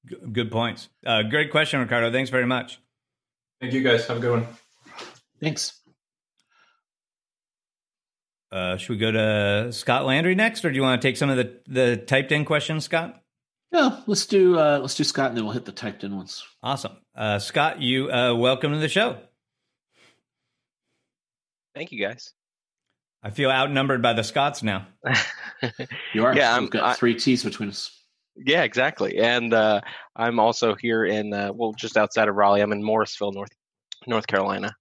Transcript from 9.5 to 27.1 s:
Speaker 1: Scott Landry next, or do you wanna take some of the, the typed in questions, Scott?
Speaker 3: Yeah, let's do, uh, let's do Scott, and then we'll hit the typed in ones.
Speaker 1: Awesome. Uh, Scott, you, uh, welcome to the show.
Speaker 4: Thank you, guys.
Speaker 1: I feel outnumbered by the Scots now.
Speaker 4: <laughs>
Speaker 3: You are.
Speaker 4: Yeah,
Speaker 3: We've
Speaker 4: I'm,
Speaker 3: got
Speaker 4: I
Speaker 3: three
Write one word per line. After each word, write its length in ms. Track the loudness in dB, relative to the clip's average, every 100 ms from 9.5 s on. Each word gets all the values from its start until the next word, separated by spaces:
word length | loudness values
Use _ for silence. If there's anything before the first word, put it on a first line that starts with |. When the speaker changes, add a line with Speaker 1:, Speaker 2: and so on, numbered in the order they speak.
| 0 -2
Speaker 1:
Scott 340 | -6 -2 0 2
Landry 300 | 0 2 2
next, 280 | 0 0
or 60 | -2
do 60 | 0
you 80 |
wanna 180 | 2 2
take 160 | 0 0
some 100 | 0
of 60 | 0
the, 220 | -2 -6 -6
the 320 | 2 2 2
typed 340 | 2 0 2
in 140 | -2 0
questions, 400 | -2 -2 -6 -2
Scott? 340 | -4 -4 -14 _ _ _ _ _
Speaker 3:
Yeah, 300 | 2 2 0 -2
let's 220 | -2 2
do, 320 | 4 6 6
uh, 180 | 4 4
let's 140 | -2
do 100 | -2
Scott, 260 | -2 0 -2
and 80 | -2
then 80 | -4
we'll 80 |
hit 120 | -6 -10
the 60 |
typed 320 | -10 -10 -10
in 120 | -10 -10
ones. 280 | -10 -16 -18 _
Speaker 1:
Awesome. 360 | -6 -6 -8 -14 _ -6
Uh, 240 | -2 -2
Scott, 420 | -2 0 0 0
you, 300 | 0 0 0
uh, 240 | 0 2 2
welcome 360 | 2 2 -2
to 40 | -2
the 120 | 0
show. 280 | 0 0 -4 -16 _ _ _ _ _ _ _ _ _ _ _ _ _ _ _ _ _ _ _ _ _ _ _ _
Speaker 4:
Thank 180 | -14 -14
you, 80 | -6
guys. 340 | -6 -6 -20 _ _ _ _ _ _ _ _ _
Speaker 1:
I 80 | -12
feel 180 | -2 2
outnumbered 540 | 2 2 2 2 2
by 100 | 2
the 100 | 2
Scots 380 | 0 0 0 0
now. 240 | -4 -4 -8 _
Speaker 4:
<laughs> 40 | -2 -2 -2 -10 -16 -8 -8 -6 -12 -12 -6
Speaker 3:
You 120 | 2 4
are. 100 | 4
Speaker 4:
Yeah, 180 | 4
Speaker 3:
We've 120 | 2 0
Speaker 4:
I'm, 40 |
Speaker 3:
got 140 | 0
Speaker 4:
I 100 | 0
Speaker 3:
three 220 | 2 2